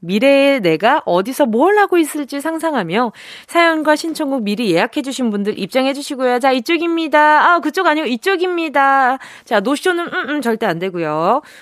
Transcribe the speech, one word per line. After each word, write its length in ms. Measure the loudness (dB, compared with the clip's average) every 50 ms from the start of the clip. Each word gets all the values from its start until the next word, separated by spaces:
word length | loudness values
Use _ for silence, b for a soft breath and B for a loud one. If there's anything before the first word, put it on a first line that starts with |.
미래의 600 | -6 -4 0 2 4 4 4 4 4 4 2 2
내가 420 | 2 0 0 2 2 2 2 2 2
어디서 420 | 0 0 0 0 -2 -2 -2 0
뭘 300 | 0 2 2 2 4 4
하고 220 | 2 2 2 2 2
있을지 420 | 0 0 -2 -6 -8 -8 -8 -8
상상하며 720 | -6 -6 -6 -4 -4 -4 -2 -2 -2 -2 -2 -2 -2 -2 B B B B B B B B
사연과 480 | 0 2 2 2 2 2 2 0 0
신청곡 480 | 0 0 -4 -6 -4 -4 -4 -2 -2 -2
미리 260 | -2 -2 -2 0 0 2
예약해주신 580 | 2 0 0 -2 -6 -6 -6 -6 -4 -4 -2
분들 280 | -2 -2 -4 -4 -4 -6
입장해주시고요. 800 | -8 -4 -2 -2 -2 0 -2 -4 -8 -8 -6 -4 -2 0 0 2
자, 140 | 2 2 0
이쪽입니다. 960 | 0 0 -2 -2 -2 0 -2 -2 -2 -2 2 2 4 6 6 6 6 6 4
아, 80 | 4 2
그쪽 300 | 2 -2 -2 0 0 2
아니고 180 | 0 0 0
이쪽입니다. 1120 | -2 -4 -2 0 0 0 0 0 -2 -2 -4 -4 -2 0 2 2 4 4 4 2 2 0 -2 B B B B B
자, 140 | -2 -2 0
노쇼는 480 | 0 0 -2 -2 0 -2 -2 -2 -4
음, 240 | -4 -6 -6 -4 -4
음, 100 | -4 -4
절대 260 | -2 -2 -2 -2 -2
안 120 | -2 -2 -2
되고요. 640 | -4 -6 -4 -4 -4 -2 -2 0 0 0 0 0 B B B B